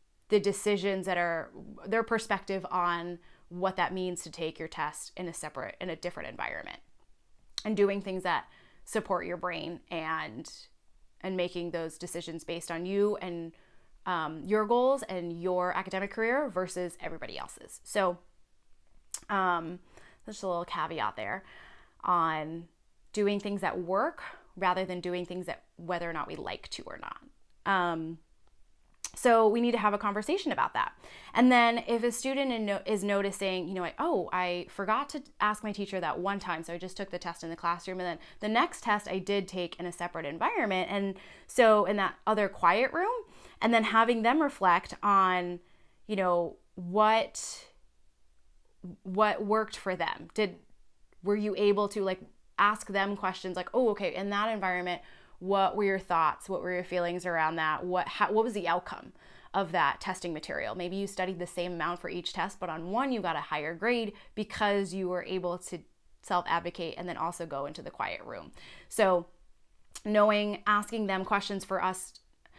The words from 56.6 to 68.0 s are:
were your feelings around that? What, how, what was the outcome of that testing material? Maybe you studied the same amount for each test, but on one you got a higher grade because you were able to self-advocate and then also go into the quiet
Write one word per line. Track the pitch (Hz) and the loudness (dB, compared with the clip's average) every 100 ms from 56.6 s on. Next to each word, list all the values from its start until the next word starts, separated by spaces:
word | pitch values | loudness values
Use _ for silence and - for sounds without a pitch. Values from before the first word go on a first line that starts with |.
were | 180 | -2
your | 180 | -2
feelings | 180 180 175 175 180 | -2 0 0 -2 -2
around | 165 160 165 | 2 2 2
that? | 156 156 180 | 0 0 0
What, | 180 - | 0 -2
how, | - 196 | 0 2
what | 214 | 2
was | 226 | 2
the | 208 170 | 0 0
outcome | 175 - - - - - - - | 0 -2 -10 -14 -20 -20 -20 -6
of | - 175 | -2 0
that | 175 143 - | 4 4 2
testing | - 180 175 | -4 -6 -6
material? | 156 - 143 110 143 | -6 -6 -6 -4 -4
Maybe | 175 190 | -4 -4
you | 196 | -4
studied | 202 185 175 | -2 -4 -4
the | 175 | -6
same | - 175 | -4 -4
amount | 170 156 175 | -2 -4 -4
for | 175 | -6
each | 175 175 | -8 -6
test, | - 180 - | -4 -4 -4
but | 180 | -6
on | 160 170 | -6 -4
one | 214 277 | -2 0
you | 240 | 0
got | 180 156 | -2 -4
a | |
higher | - 151 151 170 | -4 -4 -4 -2
grade | 220 240 220 - - - | 0 0 -2 -8 -10 -8
because | 214 - 208 202 196 | -6 0 2 2 0
you | 190 185 | -2 -2
were | 180 | -2
able | - 185 175 175 | -4 -4 -4 -4
to | - 170 - _ _ - | -8 -12 -12 _ _ -16
self-advocate | - 180 175 170 170 - 165 - | -2 0 2 0 0 -6 -6 -6
and | 180 | -8
then | 170 | -4
also | 165 175 165 | -4 -4 -6
go | 139 143 | -6 -6
into | - | -8
the | 160 | -10
quiet | - | -6